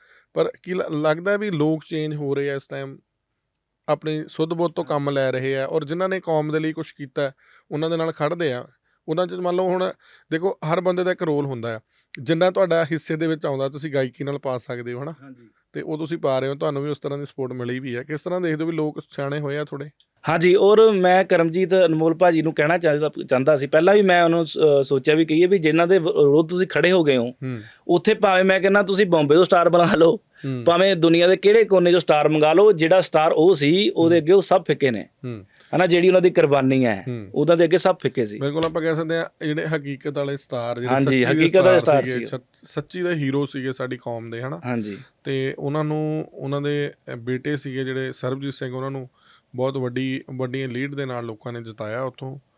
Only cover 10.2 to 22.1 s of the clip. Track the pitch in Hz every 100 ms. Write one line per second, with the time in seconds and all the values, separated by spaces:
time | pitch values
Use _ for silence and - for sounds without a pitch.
10.2 | - 160 185 - 151 175 180 180 185 180
11.2 | 170 147 143 123 117 110 _ _ _ -
12.2 | 123 165 185 190 185 165 151 156 - 160
13.2 | 160 156 160 135 135 143 156 139 131 -
14.2 | 139 139 135 127 - 123 120 120 147 143
15.2 | 139 123 113 _ _ 147 151 156 156 170
16.2 | 156 131 131 143 160 139 147 143 151 143
17.2 | 143 - 127 127 123 127 135 120 143 151
18.2 | - 180 175 156 160 160 151 147 - -
19.2 | 139 151 147 143 151 143 147 _ _ _
20.2 | - 165 175 185 196 214 220 196 180 185
21.2 | 185 180 165 170 180 190 170 160 165